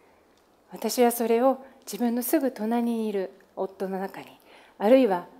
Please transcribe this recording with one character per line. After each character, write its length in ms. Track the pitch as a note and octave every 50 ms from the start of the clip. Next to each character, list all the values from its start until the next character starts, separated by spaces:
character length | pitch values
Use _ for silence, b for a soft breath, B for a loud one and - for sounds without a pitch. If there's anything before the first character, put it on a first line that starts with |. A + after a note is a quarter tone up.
| b b b b b b b b b _ _ _ _ _
私 320 | - F3 - A3 G#3 B3+ A#3+
は 80 | A#3+
そ 160 | A#3+ A#3+ A#3 A3+
れ 140 | A#3 A3+
を 160 | B3 C4+ C4 C4 B B B B
自 160 | _ - - F#3
分 160 | A#3+ A#3+ A3+
の 80 | B3
す 180 | B3 - - D#4+
ぐ 120 | C#4 B3+
隣 320 | C4 - G#3+ A3 A#3 A#3+ A#3
に 240 | A#3 A#3 A3+ A3 G#3+
い 40 |
る 200 | G#3 G3 F#3 F3+ - - _ _ _
夫 340 | - F#3+ F#3+ F#3+ - G3+ F#3
の 100 | F#3+ F#3
中 220 | G3 F#3+ - E3
に、 60 | C3+ - - _ B B B B B B B -
あ 100 | F#3+ G#3
る 120 | B3+ C4+
い 80 | C4 G#3+
は 180 | F#3+ F3 F3 - - -